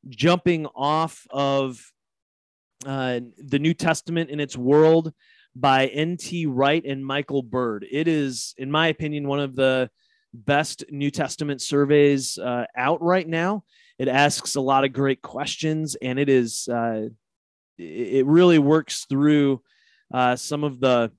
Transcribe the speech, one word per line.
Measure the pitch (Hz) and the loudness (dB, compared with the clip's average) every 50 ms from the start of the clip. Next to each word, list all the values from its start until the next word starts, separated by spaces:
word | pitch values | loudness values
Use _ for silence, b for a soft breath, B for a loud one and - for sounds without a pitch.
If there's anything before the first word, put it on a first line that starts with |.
| _ 135 | _ -20
jumping | 127 110 127 170 175 180 _ 180 175 160 156 139 _ | -8 0 2 2 2 2 _ -2 -2 -2 -4 -10 _
off | - 135 143 151 156 160 160 - - - _ | -4 -2 -2 0 0 -2 -4 -6 -14 -20 _
of, | - 135 139 139 139 139 135 131 123 113 - - _ _ _ _ _ _ _ _ _ _ _ _ _ _ _ _ _ _ - | -6 -4 -2 0 0 -2 -2 -4 -8 -12 -20 -20 _ _ _ _ _ _ _ _ _ _ _ _ _ _ _ _ _ _ -10
uh, | 139 135 135 131 127 123 120 123 120 _ _ | -8 -6 -4 -4 -4 -4 -6 -8 -10 _ _
The | - 139 135 143 | -10 -2 -2 0
New | 143 160 170 | 2 2 0
Testament | _ - 170 160 - - - 170 165 170 135 | _ 0 0 0 0 -2 -6 -4 -4 -4 -4
in | 147 151 | -4 -6
Its | 147 139 - | -6 -6 -8
World | 127 123 127 143 151 156 160 160 165 160 160 - b b b b b b b b | -6 0 4 6 6 8 6 6 4 2 0 -10 b b b b b b b b
by | 127 123 143 131 131 135 | -2 2 2 4 4 2
N | 131 104 143 156 165 175 | 0 0 -2 -2 -2 -4
T | 165 - - - 175 165 | -6 -8 -8 -6 -4 -4
Wright | 151 131 123 135 139 151 165 - | -2 0 0 2 2 2 0 -2
and | 139 139 135 135 | -4 -8 -8 -6
Michael | 135 135 143 139 - 139 139 127 | -4 -4 -4 -4 -2 -4 -4 -4
Bird. | 117 104 127 127 120 107 104 101 - | -2 -4 -4 -2 -2 -4 -6 -10 -6
It | 123 143 160 | -4 -2 0
is, | 170 160 151 143 135 127 113 - - - | 0 0 0 -2 -2 -4 -8 -10 -12 -12
in | - 131 135 | -12 -8 -4
my | 143 151 165 | 0 0 0
opinion, | 165 151 _ 156 151 151 147 143 | 0 0 _ -6 -6 -6 -6 -4
one | 139 139 143 | -2 -2 -2
of | 143 139 127 | -4 -4 -2
the | 127 135 131 131 131 127 123 _ _ _ _ _ _ _ _ - | 0 2 2 2 0 -2 -4 _ _ _ _ _ _ _ _ -20
best | 120 107 - 143 147 156 - - - - - | -12 -2 0 0 0 0 -2 -6 -12 -14 -12
New | 147 143 139 143 | -8 -4 -4 -4
Testament | - - 156 131 - - 151 147 143 127 | -2 -2 -6 -6 -4 -8 -6 -6 -6 -6
surveys, | - - 143 143 143 139 147 147 147 143 143 139 127 - - - | -6 -2 2 2 4 4 6 6 6 6 4 2 -2 -6 -8 -6
uh, | 90 123 123 123 120 - _ | -6 -4 -4 -4 -6 -6 _
out | 123 127 139 165 170 165 | -4 -2 -2 -2 0 0
right | 170 180 185 170 | 0 0 0 0
now. | 160 165 165 170 185 208 214 - b b b b b b b | -2 -4 -2 -2 -2 -4 -6 -8 b b b b b b b
It | 131 | -4
asks | 135 127 135 143 147 - - - - - | 0 2 4 4 4 2 -2 -6 -6 -4
a | 143 | -4
lot | 135 131 139 135 135 | 0 2 2 2 2
of | 139 131 | 0 0
great | 135 139 139 135 - - | 0 0 0 0 -2 -6
questions, | - - 127 143 147 - - 160 156 156 156 156 147 - | -14 -10 -10 -8 -8 -8 -4 -4 -2 -2 -2 -4 -6 -8
and | - - 127 127 131 | -6 -6 -4 -2 0
it | 143 139 | 2 4
is, | 135 127 120 113 - - - - | 4 4 2 0 -4 -8 -6 -4
uh, | 120 120 117 117 113 110 107 117 113 _ _ _ _ _ _ _ _ _ _ _ _ | -4 -2 -2 -2 -2 -4 -6 -8 -12 _ _ _ _ _ _ _ _ _ _ _ _
it, | _ 85 | _ -16
it | 80 78 98 120 98 113 135 131 | -14 -8 -8 -6 0 2 2 2
really | 139 151 170 180 180 170 156 | 4 6 6 8 8 6 6
works | 143 139 156 160 147 - - - - | 6 4 2 2 0 -2 -10 -12 -8
through, | _ 143 135 143 151 151 147 143 139 135 123 _ _ _ _ _ _ _ _ _ _ - | _ -2 0 2 4 4 4 2 2 0 -2 _ _ _ _ _ _ _ _ _ _ -2
uh, | 127 127 123 123 | 0 0 0 0
some | 127 - - 151 147 147 | -2 -4 -8 -6 -4 -4
of | 147 135 123 | -4 -4 0
the | 127 131 127 120 117 113 _ | 2 2 4 4 2 0 _